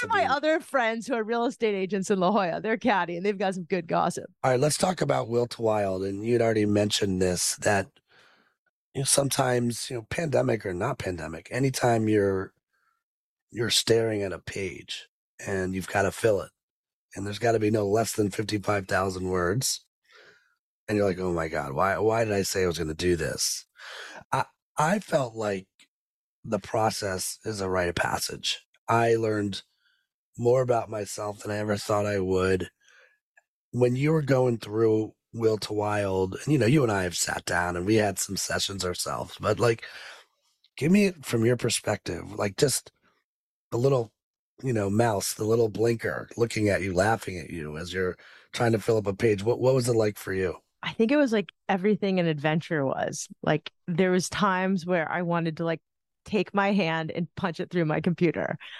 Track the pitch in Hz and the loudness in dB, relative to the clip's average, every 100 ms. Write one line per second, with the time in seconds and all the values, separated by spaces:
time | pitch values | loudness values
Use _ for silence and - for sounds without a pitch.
0 | 453 415 269 277 311 320 - 269 226 226 | 0 2 2 2 2 0 0 0 0 -2
1 | 208 240 208 233 240 - 226 196 185 196 | -4 -4 -2 0 -2 0 0 0 -2 -2
2 | 185 190 180 208 180 160 196 220 247 196 | 0 2 4 4 2 -2 -2 0 2 2
3 | 170 170 202 190 196 190 165 185 170 170 | 0 -4 -2 0 -2 -2 -2 -4 0 0
4 | 170 - - _ 131 127 151 - 180 175 | 0 -2 -10 _ 2 4 2 2 0 0
5 | 139 131 113 120 120 - 113 107 98 92 | 0 0 0 0 0 0 0 2 0 -2
6 | 98 98 110 120 113 110 104 104 104 - | -4 -4 0 2 4 4 4 4 4 2
7 | 101 92 92 87 - - 107 101 101 _ | 0 2 2 2 -2 0 0 0 -2 _
8 | _ _ - _ _ _ _ _ _ 139 | _ _ -20 _ _ _ _ _ _ -4
9 | 139 - 139 - 127 123 120 117 - 123 | 0 2 2 0 2 2 0 -2 -8 -10
10 | 110 - 165 123 127 113 101 90 117 - | -8 -4 0 2 2 0 -2 -4 -4 -4
11 | 92 87 78 80 - 120 135 127 120 113 | -6 -6 -8 -12 -8 -2 -2 2 2 4
12 | 110 107 98 95 95 _ _ _ _ _ | 4 4 4 0 -4 _ _ _ _ _
13 | _ _ _ _ _ 101 110 - - 113 | _ _ _ _ _ -4 0 0 2 2
14 | 113 104 98 82 - - 92 60 - - | 2 -2 -4 -6 -10 -8 -8 -10 -14 -14
15 | - _ _ - - 98 92 95 90 101 | -14 _ _ -14 -6 -4 -2 -4 -2 0
16 | 98 - 113 95 73 _ _ _ _ _ | 0 2 2 2 -2 _ _ _ _ _
17 | _ - 101 104 120 110 107 110 101 110 | _ -10 -8 -2 0 2 2 2 2 0
18 | 107 - 101 - 104 107 95 101 95 95 | 0 0 -2 -2 -4 -4 -2 -4 0 -2
19 | 95 92 92 92 87 117 - - _ _ | 0 -2 -2 0 0 0 -2 -6 _ _
20 | _ - - _ _ _ _ _ - 104 | _ -20 -20 _ _ _ _ _ -4 0
21 | 101 90 92 85 80 78 71 69 95 92 | 0 0 -2 -2 -2 -4 -4 0 0 2
22 | 107 113 110 101 92 98 90 82 78 80 | 2 2 0 0 0 0 0 -2 -4 -2
23 | 90 85 69 - - - - - - - | 0 0 -2 -4 -4 -6 -12 -20 -18 -16
24 | - - - 131 - _ _ - 156 208 | -16 -16 -6 -4 -4 _ _ 0 0 0
25 | - 147 123 113 107 98 - _ _ _ | 0 -2 -2 -2 -2 -2 -6 _ _ _
26 | _ _ _ _ 113 104 - 117 110 - | _ _ _ _ -4 -4 -2 0 0 0
27 | 101 92 - - 110 104 95 92 87 - | -4 -4 -6 -8 -8 -4 -2 0 0 0
28 | - - - - - - _ _ - 117 | -2 -2 -4 -6 -6 -8 _ _ 0 2
29 | 117 113 110 107 101 92 - _ _ _ | 4 2 2 0 -2 -4 -12 _ _ _
30 | _ _ _ - 120 131 123 113 98 110 | _ _ _ -2 2 4 4 0 -2 -6
31 | 101 - 104 104 107 104 107 104 - 104 | -6 -8 -8 -8 -6 -2 -2 -2 0 0
32 | 104 101 92 92 92 92 90 _ _ - | 2 0 2 2 4 2 -2 _ _ -20
33 | _ _ _ _ _ _ _ 120 123 127 | _ _ _ _ _ _ _ 0 2 2
34 | 147 160 135 131 127 113 104 107 113 110 | 2 2 2 4 4 0 -2 2 4 4
35 | 107 - _ 113 110 107 - 104 104 104 | 0 -8 _ 0 0 0 -2 -2 0 0
36 | 101 95 95 - - 147 110 151 120 98 | 0 0 0 -2 0 2 4 4 4 0
37 | 90 85 - - - 87 87 87 95 110 | -2 -2 -4 -4 -2 -2 0 -2 2 2
38 | 104 92 - 95 - 87 - 98 90 87 | 2 -2 -6 -6 -4 -2 -4 -4 -4 -4
39 | 76 62 62 - 98 110 117 117 - - | -6 -6 -8 -4 -2 2 2 0 -4 -16
40 | - - - _ _ _ _ - 151 208 | -18 -20 -20 _ _ _ _ -2 4 4
41 | 196 175 - 117 113 123 117 - - 104 | 4 0 -4 2 2 2 0 -2 -2 -4
42 | - 85 87 104 104 - 139 - - _ | -4 -8 -8 -4 -2 2 2 0 -8 _
43 | _ _ _ _ _ _ - 117 135 135 | _ _ _ _ _ _ -8 0 2 2
44 | 113 _ _ _ _ - 131 110 98 104 | -2 _ _ _ _ -8 -2 0 0 2
45 | 117 98 - - 110 117 110 98 117 117 | 2 0 -4 -4 0 2 2 2 0 0
46 | 98 64 - - 117 110 104 87 95 90 | -4 -6 -6 -4 -2 0 2 2 0 2
47 | 104 110 101 90 76 82 76 76 87 92 | 2 2 -4 -10 -10 -10 -8 -8 -6 -4
48 | 90 - - - _ - 117 110 - 110 | -4 -4 -14 -20 _ -2 2 2 2 0
49 | 101 95 117 101 104 - 123 131 123 113 | 0 0 2 2 0 2 4 4 2 2
50 | 107 - - 95 92 - _ - 175 160 | 2 -2 -6 -2 -2 -4 _ -12 -6 0
51 | 226 294 269 214 170 _ - 190 208 202 | 2 4 4 0 -2 _ -4 0 2 2
52 | 196 185 170 151 151 160 - 156 135 82 | 0 2 0 0 0 0 0 -2 0 -2
53 | - - - - 156 156 - _ - 165 | -4 -6 -12 -4 0 0 -2 _ -4 2
54 | 185 180 - - 202 185 185 190 175 180 | 4 4 0 0 2 2 0 0 0 0
55 | 151 170 170 170 165 156 165 165 _ _ | 0 -2 0 0 -2 -2 -4 -4 _ _
56 | _ _ - 202 180 202 196 208 165 160 | _ _ -4 -2 0 0 2 2 2 -2
57 | 160 - 170 - 190 165 180 175 156 156 | -4 -4 -6 -4 -6 -4 -4 0 0 2
58 | 180 165 170 95 - - - | 0 2 2 2 -4 -6 -10